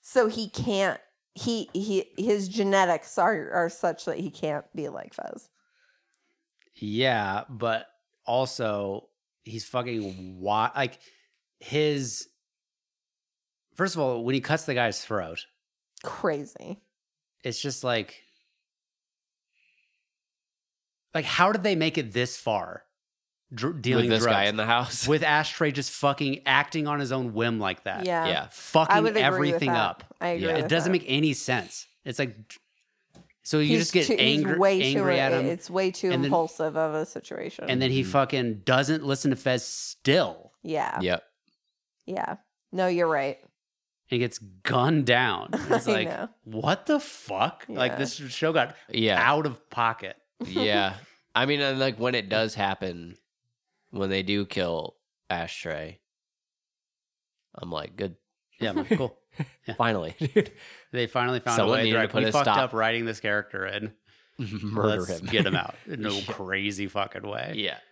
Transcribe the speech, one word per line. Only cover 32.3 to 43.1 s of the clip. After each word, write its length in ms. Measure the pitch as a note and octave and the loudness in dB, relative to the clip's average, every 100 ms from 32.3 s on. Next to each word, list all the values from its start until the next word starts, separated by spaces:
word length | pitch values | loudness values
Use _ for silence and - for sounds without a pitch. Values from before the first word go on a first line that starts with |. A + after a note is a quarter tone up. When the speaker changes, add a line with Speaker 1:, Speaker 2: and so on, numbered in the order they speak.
| G#2+ A2 - _ _ _ _ _ - - _ | -6 -20 -20 _ _ _ _ _ -20 -20 _
Speaker 2:
so 160 | - D#3 | -2 2
you 100 | D3+ D#3 | 4 4
Speaker 1:
He's 40 | |
Speaker 2:
just 120 | D#3+ | 4
get 140 | F3+ D3 | 2 4
Speaker 1:
too, 80 | |
he's 240 | A3 C3 D3 | 4 4 4
Speaker 2:
angry, 200 | D#3 D#3+ | 2 4
Speaker 1:
way 200 | G3 F#3+ | 4 4
too, 200 | C3+ C#3 | 2 2
Speaker 2:
angry 200 | C#3+ C3+ | 2 2
at 120 | C3+ | 2
him. 120 | E3 - | 2 0
Speaker 1:
it's 220 | E3+ - | -4 -4
way 220 | F#3 F#3+ | 0 0
too 160 | F#3 F#3 | 0 -2
Speaker 2:
And 120 | E3+ | 0
then, 20 | C#3 | 2
Speaker 1:
impulsive 460 | E3+ D#3+ - D#3+ D3+ | 2 0 -2 -4 0
of 160 | D#3+ | -2
a 100 | D#3 | -2
situation. 600 | D#3+ - - - - - - | -6 -8 -12 -10 -10 -10 -4
Speaker 2:
and 140 | B2+ | 0
then 80 | C3 | 2
he 100 | C3 | 0
Speaker 3:
Mm-hmm. 80 | F#2+ | 2
Speaker 2:
fucking 440 | C#3 C3 C#3 A#2+ G#2+ | 2 2 0 -2 -2
doesn't 400 | F#2+ C3 C#3 D#3 | 2 4 4 0
listen 260 | C#3 C#3 C#3+ | 0 0 0
to 40 | C3 | 0
Fez 260 | C3+ B2+ - | 0 0 -2
still. 840 | - - - - D#3 G2 - - _ | -10 -10 -4 4 4 4 -4 -18 _
Speaker 1:
Yeah. 360 | - D#3 - - | -6 -2 -2 -2
Speaker 3:
Yep. 200 | F2+ F2+ _ _ _ _ _ _ _ _ - | 0 -2 _ _ _ _ _ _ _ _ -10
Speaker 1:
Yeah. 300 | F#3 - - _ _ _ | -6 -6 -8 _ _ _
No, 140 | F3+ F#3 | -2 0
you're 200 | F3 | 2
right. 300 | E3+ | 2